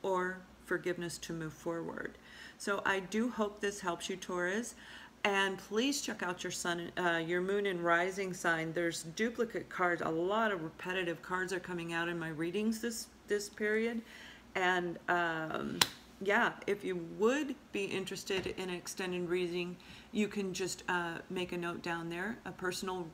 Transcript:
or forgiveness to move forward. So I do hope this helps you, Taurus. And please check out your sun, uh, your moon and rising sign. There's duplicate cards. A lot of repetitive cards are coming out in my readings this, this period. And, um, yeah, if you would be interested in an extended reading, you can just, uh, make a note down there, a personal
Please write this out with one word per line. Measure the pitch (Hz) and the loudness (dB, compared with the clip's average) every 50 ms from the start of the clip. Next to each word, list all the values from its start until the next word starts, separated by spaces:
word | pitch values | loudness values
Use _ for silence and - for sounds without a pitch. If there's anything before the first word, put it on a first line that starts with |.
| - | 2
or | 196 190 180 180 185 185 185 185 - - - - | 2 2 4 2 2 -2 -4 -10 -16 -20 -20 -4
forgiveness | - 185 175 151 175 175 170 175 170 160 - | -2 -2 0 2 0 -2 0 -2 -4 -4 -6
to | - - 170 | -6 -6 -4
move | 165 160 156 156 | -4 -4 -6 -8
forward. | - - 170 170 170 165 165 - - - - - - - - - - - - - - | -6 -4 -2 -2 -2 -4 -4 -6 -6 -6 -8 -8 -10 -18 -20 -18 -16 -16 -16 -14 -8
So | - - 202 196 - | -2 0 0 2 2
I | - 196 190 | 2 2 2
do | 185 175 - 220 226 247 | 0 0 0 2 2 2
hope | 233 - 220 208 202 - | 2 0 0 0 0 -2
this | - 202 202 - | -2 -2 -2 0
helps | - 180 170 170 - - | -2 -2 -2 -2 -2 -6
you, | 190 180 | -6 -6
Taurus. | - - 185 180 180 175 190 214 240 233 - - - - - - - - - - - | -4 -4 -2 0 0 2 0 0 -2 -4 -8 -14 -16 -16 -16 -16 -16 -18 -20 -2 0
And | 208 196 196 196 196 190 185 | 2 4 4 4 4 2 -2
please | - - 202 214 247 277 285 285 | -6 0 2 4 4 4 2 2
check | - - 220 - 196 | 0 -2 -2 -2 -2
out | 180 180 175 - | -2 -2 -2 -4
your | 185 | -4
sun, | 175 - - 180 170 175 170 170 - - | -4 -2 0 0 0 0 -2 -4 -2 2
uh, | 180 175 170 165 165 | 4 4 4 4 2
your | 160 175 180 | 2 2 2
moon | 180 190 196 208 202 | 4 4 2 2 2
and | 202 185 175 170 | 2 2 2 4
rising | 170 170 170 175 190 190 190 196 185 180 | 6 6 6 6 2 0 -2 -2 -2 -2
sign. | - - 180 165 160 160 160 160 | 0 2 2 2 4 2 0 0
There's | 170 175 170 165 - - | 2 2 2 0 -2 -6
duplicate | 160 160 - 220 233 233 - 240 226 - 185 - - | -8 -2 0 0 0 2 0 -2 0 0 -6 -6 -6
cards. | - - 185 180 175 165 | -2 2 4 4 4 2
A | - 160 | 2 0
lot | 160 160 175 180 202 220 226 220 | 2 2 2 2 4 4 4 4
of | 202 175 156 | 2 0 -2
repetitive | 160 - - - 185 180 190 185 170 165 160 | -4 -6 -6 -4 -2 0 0 2 0 0 -4
cards | - - 185 185 185 180 | -4 -2 -2 0 0 0
are | 190 180 | -2 -2
coming | 180 - 180 175 165 170 170 | -2 -2 -4 -4 -2 -2 0
out | 165 170 170 | 0 0 0
in | 175 175 | 0 -2
my | 165 160 | -2 -4
readings | 160 147 165 170 175 208 214 220 226 220 | -2 -2 -2 0 0 2 2 2 2 2
this, | - 233 233 - - - - - - - | -2 -4 -4 -4 -8 -10 -14 -20 -4 -2
this | 208 208 202 - | 0 0 0 -4
period. | - - 214 214 214 220 226 233 233 226 226 - - - - - - - - - - | -6 -2 0 2 2 2 2 2 0 -2 -6 -8 -14 -16 -16 -16 -16 -18 -20 -6 -2
And, | 185 180 180 185 180 175 175 165 - - - | 2 4 4 4 4 2 0 -4 -4 0 2
um, | 170 175 175 170 165 160 160 156 - - - 143 - 175 - - - - - - - - | 2 4 4 2 0 0 -2 -2 -2 -2 -2 -2 4 4 4 4 4 -10 -18 -20 -12 -4
yeah, | 202 190 202 226 240 185 - - - - | 0 2 4 4 4 4 2 -2 0 0
if | 196 202 - | 0 0 0
you | 185 185 175 165 165 170 170 | -2 -2 -2 -2 -6 -2 4
would | 202 220 262 294 311 269 277 - - - | 4 4 6 4 2 -2 -4 -8 -10 -8
be | - 202 196 | -4 -2 -2
interested | 185 - 190 190 185 196 185 - - 196 190 180 190 | 0 -2 -2 -2 -4 -6 -8 -4 -2 -2 0 0 -2
in | - - 185 185 | -4 -4 -4 -4
an | 180 | -4
extended | 175 170 - - - 196 180 180 180 180 170 | -4 -6 -8 -6 -4 -4 -2 0 -2 0 0
reading, | 175 185 180 175 170 180 175 175 180 180 - - - - - - | 0 0 0 0 0 -2 -2 -4 -6 -10 -12 -16 -18 -18 -16 -6
you | - 208 214 202 | 0 0 0 2
can | 202 208 196 190 180 | 2 -2 -2 -2 0
just, | - 190 180 180 - - - | -2 -2 -2 -4 -6 -2 0
uh, | 180 180 175 170 165 - - - | 0 2 2 0 -4 -6 -6 -6
make | 180 185 180 180 | -4 -4 -2 -2
a | 180 175 | -2 -2
note | 175 175 170 170 | -2 -2 -4 -4
down | - 175 170 170 165 165 | -2 -2 -2 -2 -2 -4
there, | 170 170 185 208 233 233 - | -4 -4 -4 -4 -4 -6 -8
a | 190 | -12
personal | 180 - 185 185 180 - - 190 185 180 175 160 | -10 -4 -2 -2 -2 -2 -2 -2 -2 -4 -4 -8